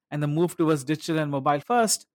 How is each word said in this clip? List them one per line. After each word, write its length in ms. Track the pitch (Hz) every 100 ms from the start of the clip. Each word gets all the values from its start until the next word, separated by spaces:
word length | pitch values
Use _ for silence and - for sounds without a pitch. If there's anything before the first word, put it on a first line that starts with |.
| _
and 120 | 151
the 40 | 147
move 300 | 147 170 -
towards 280 | 160 156
digital 340 | 127 151 - 160
and 120 | 147
mobile 300 | 139 139 147
first, 460 | - 240 220 - _